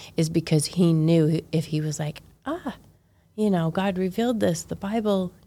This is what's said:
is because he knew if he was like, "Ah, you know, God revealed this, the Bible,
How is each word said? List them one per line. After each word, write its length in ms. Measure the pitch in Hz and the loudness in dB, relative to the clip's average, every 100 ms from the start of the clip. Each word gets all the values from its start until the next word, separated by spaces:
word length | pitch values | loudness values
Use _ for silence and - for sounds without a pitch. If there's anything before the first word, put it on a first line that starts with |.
| - - | -10 -2
is 120 | 160 | 0
because 380 | 170 165 156 147 | 0 2 0 2
he 260 | - 175 | 2 4
knew 480 | 160 156 165 156 165 - | 4 4 4 4 2 -2
if 140 | 156 160 | -4 -2
he 140 | 156 | -4
was 180 | 151 151 | -4 -4
like, 220 | 151 - - _ - | -6 -8 -16 _ -10
"Ah, 280 | 330 294 - - _ _ _ _ - | -8 -8 -12 -18 _ _ _ _ -2
you 120 | 214 | 0
know, 200 | 185 165 | 2 0
God 260 | 165 196 185 | 0 -2 -2
revealed 420 | 185 180 233 226 | -2 0 -2 0
this, 220 | 196 165 | 0 -2
the 120 | - 170 | -6 -10
Bible, 560 | 196 226 214 196 185 - | -4 -2 0 0 -2 -8